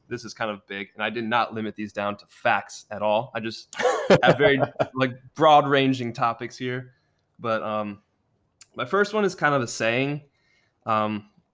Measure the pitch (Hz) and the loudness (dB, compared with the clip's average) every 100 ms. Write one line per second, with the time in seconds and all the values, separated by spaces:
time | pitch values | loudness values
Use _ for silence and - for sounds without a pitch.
0 | - 120 113 - 113 101 - 98 101 - | -12 -12 -10 -8 -6 -6 -10 -12 -10 -6
1 | 107 113 110 117 110 110 107 104 104 107 | -6 -4 -2 0 0 -4 -8 -8 -8 -6
2 | 101 101 - - 120 101 - - - 104 | -6 -6 -12 -4 0 0 -2 -14 -14 -4
3 | 104 107 123 117 110 - - - 247 - | 0 0 0 -6 -8 -10 -12 -4 -2 0
4 | - 185 - - 143 139 139 - 135 131 | 4 6 6 6 4 4 0 -2 -4 -2
5 | 131 123 - - 156 147 143 139 135 127 | -2 -4 -14 2 6 6 6 4 2 0
6 | 120 117 120 117 120 - 127 127 127 _ | -4 -2 -2 -2 -10 -10 -8 -8 -10 _
7 | _ _ _ _ 117 110 98 107 104 101 | _ _ _ _ -4 -2 -2 -4 -4 -10
8 | _ _ _ _ _ - - - 127 196 | _ _ _ _ _ -20 -16 -10 -2 0
9 | 202 214 196 185 147 139 117 - 113 120 | 0 2 0 0 2 2 0 -2 0 0
10 | 135 147 - _ _ _ _ _ 117 107 | 0 -4 -10 _ _ _ _ _ -2 0
11 | 107 104 - _ _ | 0 -4 -10 _ _